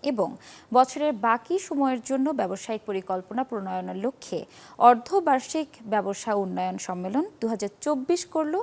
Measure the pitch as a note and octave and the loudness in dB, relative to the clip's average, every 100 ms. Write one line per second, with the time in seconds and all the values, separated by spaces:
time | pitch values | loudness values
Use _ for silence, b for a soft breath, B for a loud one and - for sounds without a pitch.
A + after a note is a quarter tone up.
0 | C#4 A#3+ E3 - B B B A#3 B3+ D4 | -2 -2 -2 -4 B B B 4 4 2
1 | D4+ A#3 A3+ A#3 - F4+ - C#4+ C4+ B3+ | 0 0 2 0 0 -4 -2 0 0 0
2 | - C4 C4+ C#4 F#3+ F#3+ - A3 - F#3+ | -2 0 0 0 -2 -4 -6 -6 -4 -6
3 | F#3 F#3 F#3 A3 C4 A3 F#3+ F#3 F#3 F#3 | -2 -6 -4 -6 -4 -4 -4 -6 -6 -4
4 | A3+ - - E3+ - B B B A#3+ A#3+ | -4 -6 -8 -8 -8 B B B 8 8
5 | A#3+ G4 E4 C4 - D#4+ D4 - A3 G#3+ | 4 2 4 2 2 -4 -4 -10 -4 -2
6 | F#3+ G3+ - G#3 F#3+ F3+ F#3 F#3+ - F3+ | -2 -4 -2 -2 -2 -2 -4 -6 -8 -6
7 | F#3 A#3 G4 - A3+ A3 G3+ - - D4 | -2 -2 -4 -4 -4 -2 -4 -4 -2 -2
8 | C4 F4 - D#4+ D4+ F4 | 0 -2 0 -2 -2 -2